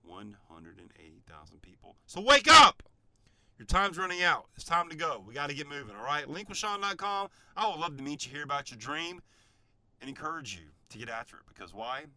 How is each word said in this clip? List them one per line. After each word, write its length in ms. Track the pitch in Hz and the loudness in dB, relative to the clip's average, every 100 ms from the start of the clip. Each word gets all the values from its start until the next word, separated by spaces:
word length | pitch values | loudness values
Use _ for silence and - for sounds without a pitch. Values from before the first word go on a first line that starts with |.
One 340 | 82 92 104 101 - | -16 -16 -14 -18 -20
hundred 280 | 82 82 90 | -20 -20 -20
and 140 | 85 - | -20 -20
eighty 260 | 80 80 - | -20 -20 -20
thousand 340 | 78 78 78 | -20 -20 -20
people. 360 | 90 92 - - - | -20 -20 -20 -20 -14
So 160 | 175 | -4
wake 260 | 214 277 285 | 8 8 10
up! 360 | 294 240 - - _ _ _ _ _ _ - | 10 10 6 -20 _ _ _ _ _ _ -20
Your 80 | 110 | 0
time's 300 | 185 196 170 | 2 2 -2
running 260 | 185 180 | -4 2
out. 240 | 180 147 - - | 2 2 -2 -18
It's 80 | |
time 260 | - 170 165 | 0 0 0
to 60 | 156 | -2
go. 280 | 165 120 98 | -4 -4 -8
We 60 | |
gotta 200 | 127 143 | -6 -4
get 140 | 143 143 | -4 -6
moving, 280 | 143 113 101 | -10 -10 -10
all 80 | |
right? 240 | 123 147 139 | -2 -2 -2
Link 220 | 160 214 | -10 -8
with 80 | 190 | -6
Sean 240 | 214 202 | -4 -2
dot 160 | 202 190 | -2 -2
com. 320 | 202 202 196 - - - | -2 -2 -4 -10 -14 -2
I 120 | 214 | -2
would 100 | 160 | 0
love 180 | 170 139 | -4 -4
to 60 | |
meet 220 | 139 147 127 | -8 -6 -8
you, 60 | |
hear 120 | 139 | -8
about 280 | 143 143 139 | -4 -4 -4
your 80 | 123 | -12
dream, 420 | 120 151 170 180 - _ _ _ _ _ _ _ | -6 -4 -6 -10 -18 _ _ _ _ _ _ _
and 100 | 131 | -14
encourage 460 | 135 151 165 123 92 | -8 -8 -8 -10 -14
you 160 | 78 - _ | -16 -20 _
to 80 | 107 | -16
get 120 | 117 | -10
after 280 | 113 117 - | -10 -12 -20
it. 60 | - | -20
Because 240 | - 92 | -18 -16
why? 340 | 98 113 131 151 | -10 -8 -8 -10